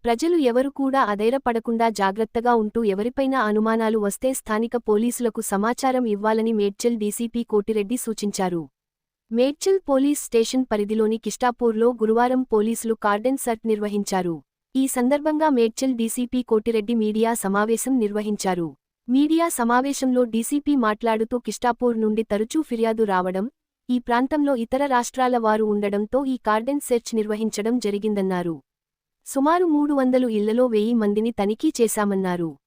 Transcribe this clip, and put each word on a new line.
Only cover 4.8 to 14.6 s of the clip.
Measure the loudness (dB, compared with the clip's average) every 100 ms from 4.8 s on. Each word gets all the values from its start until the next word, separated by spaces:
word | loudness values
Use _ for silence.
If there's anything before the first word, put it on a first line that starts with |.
| 0 0 0 -2 -4 -4
సమాచారం | -4 -2 0 0 0 0
ఇవ్వాలని | 0 0 0 0 0
మేడ్చల్ | 0 0 0 -2 0
డీసీపీ | -4 -4 -6 -6
కోటిరెడ్డి | -2 -2 0 -4 -2 -4
సూచించారు. | -6 -4 -6 -2 -2 -4 -8 _ _ _ _ _ _
మేడ్చల్ | 0 0 0 0 0 2
పోలీస్ | 2 2 0
స్టేషన్ | 0 0 2 -2 -2
పరిధిలోని | -2 -2 0 0 0
కిష్టాపూర్లో | -6 -2 -2 0 0 2 0
గురువారం | 2 2 2 2 0
పోలీసులు | 0 0 0 -2 -4
కార్డన్ | -2 0 0 0 -2
సెర్చ్ | -4 -4 -2
నిర్వహించారు. | -2 -2 -4 -2 -2 -2 -6 _ _